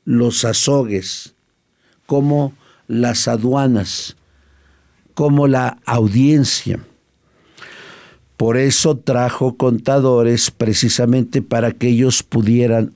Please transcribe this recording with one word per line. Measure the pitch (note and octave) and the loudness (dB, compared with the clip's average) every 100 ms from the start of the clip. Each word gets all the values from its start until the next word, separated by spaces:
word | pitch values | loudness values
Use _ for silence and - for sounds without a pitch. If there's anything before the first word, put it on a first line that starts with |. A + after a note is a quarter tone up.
los | - A#2+ A#2+ - | -2 0 0 0
azogues, | A#2 A2 - C#3 A#2 G2 F#2 - - _ _ _ _ _ _ _ | -2 0 0 0 0 -4 -6 -12 -16 _ _ _ _ _ _ _
como | - C#3 C#3+ D3 C#3 - _ _ - | -4 -2 0 0 -2 -8 _ _ -6
las | A#2 A#2+ A2+ - | -2 -2 -2 -2
aduanas, | A2+ B2 C3+ C3+ A2+ F#2 - - - _ _ _ _ _ _ _ _ _ | -2 0 0 0 0 -2 -8 -12 -16 _ _ _ _ _ _ _ _ _
como | - D3 C#3+ C#3+ | -4 0 2 2
la | C3 B2 - - | 2 -2 -6 -4
audiencia. | A#2 G#2+ A2+ C#3 D3+ B2+ - - - - _ _ _ _ _ _ - - - - - - _ _ - | 0 2 2 4 4 2 -2 -6 -8 -10 _ _ _ _ _ _ -20 -20 -20 -20 -20 -20 _ _ -4
Por | A2 B2 | -2 0
eso | C3+ B2+ D#3+ C#3 | 0 2 0 0
trajo | - B2 B2 - C3 A#2+ | 0 0 0 -2 -4 0
contadores, | B2+ A#2 C3+ C#3 C3 A#2+ A#2 A#2 - | 0 0 0 0 2 2 2 0 -2
precisamente | - A2+ G#2 A2+ - B2 B2+ A#2 C#3 | -2 -2 0 0 0 2 0 0 -4
para | - A#2 A#2 | -2 -2 -2
que | A#2 A#2+ | -2 0
ellos | A#2 C3 - | 2 2 0
pudieran | - A#2 G#2+ A#2+ B2 A2+ A2 | -2 -2 2 2 2 0 -2